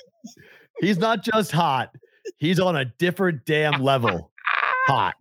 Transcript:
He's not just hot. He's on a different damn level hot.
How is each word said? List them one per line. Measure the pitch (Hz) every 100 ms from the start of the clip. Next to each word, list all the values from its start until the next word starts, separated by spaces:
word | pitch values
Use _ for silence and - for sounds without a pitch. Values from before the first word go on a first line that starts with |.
| - _ - - - - _ -
He's | 180 190
not | 220 226
just | 226 214 196
hot. | 151 170 131 113 - _ _ 427 -
He's | 151 180
on | 185 160
a | 127
different | - 175 175 185 156 -
damn | 151 151 147
level | 131 135 113 90 82 - - - - 508 523
hot. | 123 95 -